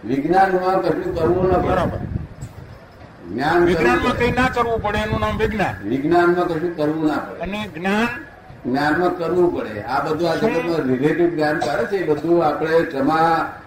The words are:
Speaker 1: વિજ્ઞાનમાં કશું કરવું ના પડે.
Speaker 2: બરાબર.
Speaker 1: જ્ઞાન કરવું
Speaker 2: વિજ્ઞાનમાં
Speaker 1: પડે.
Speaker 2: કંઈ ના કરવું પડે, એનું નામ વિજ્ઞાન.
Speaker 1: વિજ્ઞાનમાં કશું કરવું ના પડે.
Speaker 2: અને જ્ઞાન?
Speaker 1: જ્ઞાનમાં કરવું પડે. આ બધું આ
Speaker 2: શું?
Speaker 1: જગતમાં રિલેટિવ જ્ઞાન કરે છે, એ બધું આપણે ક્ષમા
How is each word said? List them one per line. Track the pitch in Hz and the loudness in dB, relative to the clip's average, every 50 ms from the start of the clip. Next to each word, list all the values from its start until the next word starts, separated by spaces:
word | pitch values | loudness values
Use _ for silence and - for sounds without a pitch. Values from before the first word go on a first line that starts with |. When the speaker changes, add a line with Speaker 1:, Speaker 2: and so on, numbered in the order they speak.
| - | -4
Speaker 1:
વિજ્ઞાનમાં | 107 135 139 139 156 180 190 190 190 185 180 180 185 190 190 | -2 -4 -2 0 2 4 4 4 4 2 0 0 0 0 0
કશું | 180 175 - - 185 175 - | 0 0 -2 -2 -2 -4 -2
કરવું | 170 160 165 180 185 185 185 | 0 0 2 2 2 2 2
ના | 180 175 | 2 2
પડે. | - - | 2 0
Speaker 2:
બરાબર. | 185 190 165 - - - - - - - - - - - - - - - - - - - - - - - - - - - - 85 | 0 0 0 -2 -2 -6 -8 -6 -6 -8 -8 -8 -14 -16 -16 -16 -16 -18 -18 -18 -20 -20 -20 -20 -20 -20 -20 -20 -20 -20 -14 -10
Speaker 1:
જ્ઞાન | 95 - - 311 | -6 -4 -2 2
કરવું | 339 349 349 | 4 4 4
Speaker 2:
વિજ્ઞાનમાં | - - - - - - - 247 247 - | 4 4 2 2 2 2 2 0 -2 -2
Speaker 1:
પડે. | - 240 | 0 0
Speaker 2:
કંઈ | 240 | 0
ના | 247 247 254 262 | 2 2 0 0
કરવું | 254 247 233 233 226 214 | 2 0 0 0 0 -2
પડે, | 196 208 208 214 | -2 -2 -2 -2
એનું | 214 214 220 220 | -2 -2 -2 -2
નામ | 214 214 202 208 | 0 -2 0 0
વિજ્ઞાન. | 220 214 214 208 180 135 101 95 98 101 | -2 -2 0 -2 -2 -2 -2 -6 -4 -2
Speaker 1:
વિજ્ઞાનમાં | 120 135 139 156 170 175 175 175 175 175 175 | -2 0 2 4 4 4 4 4 2 2 0
કશું | - 165 156 175 175 - | 0 -2 -2 -2 -4 -2
કરવું | 151 151 151 156 160 156 | -2 -2 -2 0 0 0
ના | 151 143 131 | 0 -2 -2
પડે. | - - - - | -6 -8 -10 -10
Speaker 2:
અને | 165 180 202 208 214 190 156 | -8 -6 -6 -6 -8 -8 -10
જ્ઞાન? | 160 180 196 202 214 233 240 247 247 - - - - - - - - - | -4 -2 0 0 2 0 0 -2 -8 -12 -16 -20 -20 -20 -20 -20 -10 -4
Speaker 1:
જ્ઞાનમાં | - - - 147 151 156 175 180 175 - | -2 0 0 2 2 2 2 2 0 0
કરવું | - 170 160 180 180 175 170 - 131 | -2 -4 -2 2 4 2 2 2 -2
પડે. | 117 110 104 104 | -6 -6 -8 -8
આ | - - 131 143 | -6 -4 -2 -2
બધું | 147 156 156 151 170 165 | -2 -2 -2 0 0 0
આ | 160 | 0
Speaker 2:
શું? | 147 - - - | 2 0 2 0
Speaker 1:
જગતમાં | 165 160 170 170 156 139 | 0 0 0 -2 0 0
રિલેટિવ | 127 127 123 139 156 160 156 175 170 | 0 0 2 2 0 2 4 2 2
જ્ઞાન | 151 151 151 151 151 170 | 2 0 0 0 0 0
કરે | 147 147 - - 233 | -2 -2 0 -2 -2
છે, | - 202 | -2 -2
એ | 190 170 | -2 0
બધું | 151 151 147 151 165 170 175 160 | 0 0 0 2 2 2 4 4
આપણે | 151 147 151 156 160 160 165 | 2 0 0 -2 2 2 2
ક્ષમા | 160 - 135 135 139 151 160 160 160 165 165 160 - - - - - | 2 2 -2 0 0 2 4 4 4 4 2 0 0 -4 -8 -14 -18